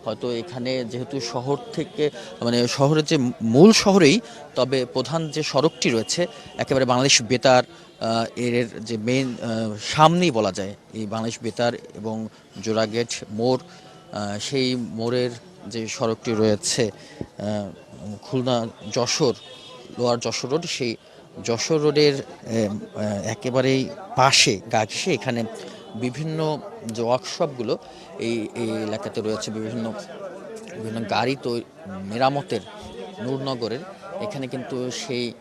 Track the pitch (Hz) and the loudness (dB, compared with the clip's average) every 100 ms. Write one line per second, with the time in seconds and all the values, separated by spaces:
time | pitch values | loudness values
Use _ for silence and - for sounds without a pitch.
0 | 113 107 127 120 113 127 123 131 117 120 | -6 -4 -4 -4 -6 -6 -4 -2 -4 -6
1 | 127 139 - 127 127 143 - - 147 - | -6 -6 -4 -4 -2 -4 -4 -8 -6 -2
2 | 147 - - - 117 120 120 - 139 156 | -2 -2 -14 -4 0 2 2 4 6 6
3 | 151 156 123 - 113 120 202 220 208 196 | 4 2 2 0 4 10 10 10 6 8
4 | 151 202 - - - - 127 135 120 131 | 8 6 0 -16 -6 -2 0 0 -2 -4
5 | 127 160 160 147 147 135 156 - 170 113 | -4 -4 -4 -4 0 0 0 0 2 2
6 | 107 - 175 - - - - 135 123 123 | 0 -2 -2 -6 -14 -6 0 2 4 4
7 | 139 - 113 123 135 127 123 - - - | 6 4 4 4 8 8 6 -10 -20 -6
8 | 113 113 113 - 120 120 117 - 110 113 | -2 0 -2 -2 0 2 0 -6 -6 -4
9 | 110 131 131 113 117 113 110 104 - 151 | 0 0 0 -4 -4 -2 -4 -4 -4 8
10 | 156 175 180 113 104 92 95 98 - 110 | 8 8 4 4 2 0 -8 -10 -12 -8
11 | 104 110 113 - 117 - 120 120 - - | -6 -4 -4 -4 -6 0 0 0 -12 -10
12 | 110 110 110 - - 98 107 110 110 113 | -6 -6 -8 -12 -20 -8 -2 0 0 0
13 | 117 - - 107 120 127 - - - - | -4 -6 -8 0 2 2 -2 -20 -20 -20
14 | - 104 101 104 - 139 127 127 113 110 | -12 -8 -6 -6 -2 0 0 0 -4 -4
15 | 117 123 123 120 - - 101 113 110 - | 0 0 0 -4 -18 -18 -10 -8 -6 -2
16 | 117 110 - 110 110 104 - - 110 - | -2 0 -2 4 4 4 0 0 0 -4
17 | - - - - 101 104 98 82 - - | -20 -12 -12 -6 -4 -4 -6 -12 -20 -14
18 | 98 104 - 135 123 120 113 - 101 123 | -12 -12 -4 -2 0 0 -2 -10 -6 -2
19 | 120 - 143 104 - - - - - - | 0 2 2 2 -10 -20 -18 -18 -14 -2
20 | 123 120 117 110 127 151 170 - 123 113 | 0 2 -2 -4 -2 -2 -2 -4 -4 -4
21 | - - - - 98 117 - 160 151 143 | -12 -20 -18 -10 -2 -2 0 2 4 6
22 | 147 139 - - - 113 104 104 - 104 | 4 4 -6 -14 -2 0 0 -2 -8 -4
23 | 104 101 101 113 127 127 131 135 120 - | -2 -2 -4 -4 0 2 4 2 0 -8
24 | - - 131 - - 98 113 113 107 - | -4 6 6 8 4 2 0 0 0 -2
25 | 196 135 131 117 110 - - - - 110 | -2 0 0 -2 -4 -8 -14 -16 -14 -6
26 | 127 127 156 156 156 143 - - 113 113 | -4 -4 -6 -2 -2 -2 -8 -12 -8 -4
27 | 113 127 - - 165 131 113 160 - - | 0 0 0 -4 -4 -2 -4 -4 -6 -20
28 | - - 113 117 107 - 113 107 107 107 | -16 -6 -2 -2 -4 -4 -4 -2 -4 -6
29 | 110 117 107 107 - 107 110 117 113 104 | -6 -4 -4 -4 -6 -6 -6 -6 -6 -8
30 | - - 196 - - - - - 110 113 | -12 -14 -14 -14 -14 -14 -14 -12 -8 -8
31 | 107 104 120 135 127 117 - - 95 95 | -2 0 0 -2 -4 -6 -8 -16 -14 -12
32 | 98 113 135 139 - 113 90 - - - | -8 0 2 0 -4 -6 -6 -16 -14 -14
33 | - - 117 135 135 123 113 117 - - | -14 -8 -6 -4 -4 -4 -4 -6 -8 -16
34 | - 190 117 143 131 131 120 131 127 120 | -12 -8 -8 -6 -8 -8 -8 -6 -6 -6
35 | - 123 120 - | -6 -4 -4 -6